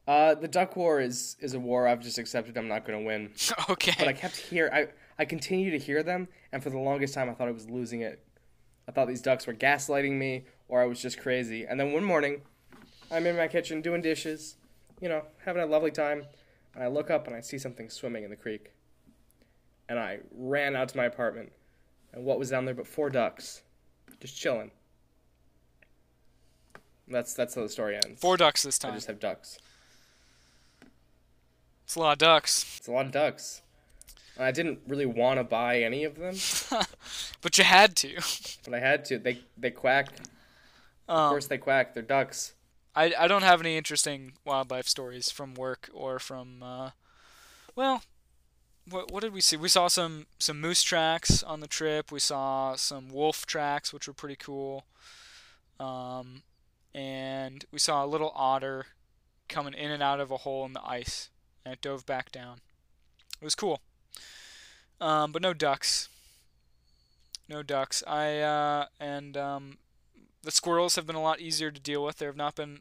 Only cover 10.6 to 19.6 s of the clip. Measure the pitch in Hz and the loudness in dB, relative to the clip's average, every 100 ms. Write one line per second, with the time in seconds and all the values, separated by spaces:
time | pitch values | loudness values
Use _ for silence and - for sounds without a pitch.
10.6 | - 123 123 120 127 - 135 127 117 113 | -2 2 2 0 -6 -6 -2 -2 -2 -6
11.6 | - 131 143 151 202 165 143 143 - _ | -6 -2 0 0 2 2 2 -2 -10 _
12.6 | _ - - - - 165 170 170 160 170 | _ -20 -20 -20 -4 0 2 2 2 0
13.6 | 170 156 165 170 160 156 160 156 - - | -2 -4 -2 0 0 0 -2 -8 -10 -20
14.6 | _ _ _ - 180 156 151 - - 180 | _ _ _ -8 -4 -4 -6 -10 -4 -2
15.6 | 160 151 160 151 147 147 139 - _ _ | 4 4 4 0 0 -2 -6 -20 _ _
16.6 | _ - 123 139 147 156 - 117 - 139 | _ -4 -2 0 0 0 -2 -10 -10 -8
17.6 | 131 120 113 - 127 117 104 104 120 107 | -8 -10 -14 -10 -8 -8 -10 -10 -8 -8
18.6 | - _ _ _ _ _ _ _ _ _ | -10 _ _ _ _ _ _ _ _ _